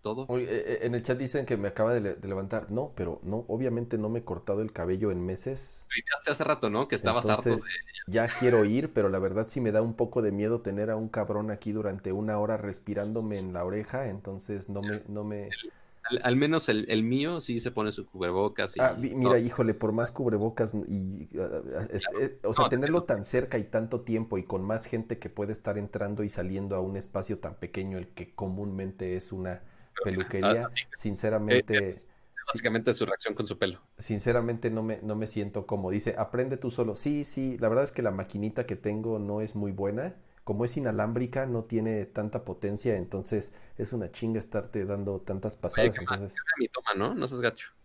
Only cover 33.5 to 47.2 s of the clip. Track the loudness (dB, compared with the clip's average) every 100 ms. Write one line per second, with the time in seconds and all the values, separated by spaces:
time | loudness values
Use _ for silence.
33.5 | 0 0 -2 _ _ -4 0 4 2 2
34.5 | 0 0 0 -2 -4 -4 -4 -2 -2 -2
35.5 | -4 -4 -2 0 0 0 0 -2 0 0
36.5 | 0 -4 0 0 0 0 0 -2 -2 -2
37.5 | 0 2 4 2 2 0 0 -4 -2 -2
38.5 | -2 -4 -2 -2 -2 -2 -2 -2 -2 -4
39.5 | -4 -4 -2 -2 -2 -4 -8 -20 -18 -4
40.5 | 0 0 0 0 2 2 2 0 0 0
41.5 | -2 0 0 2 0 -2 -4 -2 -4 -6
42.5 | -4 -2 0 0 0 0 -4 -2 -2 -4
43.5 | -12 -18 -6 -4 -4 -6 -4 -2 -2 -2
44.5 | -4 -4 -4 -2 -2 -2 -4 -4 -4 -4
45.5 | -4 -2 4 4 4 -2 -2 -4 -6 -4
46.5 | 0 0 -2 -2 2 2 0